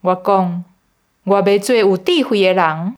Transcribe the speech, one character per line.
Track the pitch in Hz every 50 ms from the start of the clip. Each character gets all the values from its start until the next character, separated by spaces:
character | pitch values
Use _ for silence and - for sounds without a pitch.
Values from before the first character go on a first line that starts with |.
| -
我 | 180 180
讲， | 180 185 - 196 190 185 175 175 175 175 _ _ _ _ _ _ _ _ _ _ _ _
我 | 190 196
要 | 202 190 202 202 208
做 | 202 - 254
有 | 233 214 202 190
智 | 180 - - 359 330 262
慧 | - 233 208 196
的 | 185 185
人 | 190 175 160 156 160 170 190 247